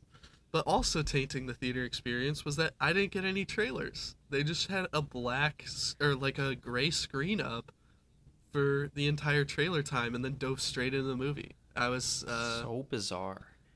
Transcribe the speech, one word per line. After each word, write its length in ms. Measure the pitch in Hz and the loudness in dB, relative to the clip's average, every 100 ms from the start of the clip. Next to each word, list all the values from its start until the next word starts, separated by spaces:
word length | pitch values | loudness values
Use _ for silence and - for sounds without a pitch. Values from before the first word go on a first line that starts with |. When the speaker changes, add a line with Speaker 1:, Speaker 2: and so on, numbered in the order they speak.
| - - - - _ | -10 -20 -20 -20 _
Speaker 1:
But 120 | 160 151 | 0 4
also 340 | 208 247 170 | 4 4 0
tainting 440 | 147 143 139 135 127 | 2 0 0 -2 -4
the 80 | |
theater 300 | 120 127 127 | -4 -2 -2
experience 600 | 123 - 123 120 135 151 | -2 -4 -2 0 0 -2
was 100 | 151 147 | -4 0
that 180 | 160 - | -2 2
I 120 | 139 | 2
didn't 180 | 185 202 | 4 2
get 140 | 196 | 0
any 200 | 190 190 | 0 0
trailers. 680 | 190 - 233 247 - - - - _ | -2 0 0 -2 -6 -6 -10 -12 _
They 140 | 143 | 0
just 240 | 147 170 - | 2 0 0
had 180 | 190 185 | 0 0
a 100 | 151 | 0
black, 600 | 143 123 120 127 147 - - | -2 -2 -2 2 0 0 -10
s-, 300 | - - - | -4 -4 2
or, 140 | 143 | 2
like, 240 | 135 135 131 | 4 0 0
a 160 | 135 | -2
gray 360 | 131 - 123 151 | -2 -2 0 2
screen 500 | - - 135 165 208 | 0 -2 -2 0 0
up 320 | 120 117 - - _ _ _ _ - - _ | -2 -4 -8 -18 _ _ _ _ -20 -20 _
for 400 | 143 139 139 139 | 0 2 2 -2
the 140 | 143 143 | 0 2
entire 360 | 147 147 143 | 2 4 4
trailer 380 | 143 - 160 165 | 4 2 2 2
time 320 | 147 135 117 | 0 0 0
and 100 | 120 | 0
then 120 | 131 135 | -2 -2
dove 220 | 131 131 | -2 -2
straight 340 | - 127 127 | -2 0 0
into 140 | 135 135 | 0 0
the 80 | 127 | 0
movie. 400 | 139 143 - - _ - | -2 -2 -8 -16 _ 0
I 120 | 120 | 2
was, 340 | 127 120 - | 2 0 -2
uh, 380 | - 117 117 117 | -2 -2 0 -2
Speaker 2:
So 240 | 120 117 135 | -4 -4 -2
bizarre. 600 | 123 95 92 95 95 - - _ | -2 -2 -2 -4 -6 -12 -20 _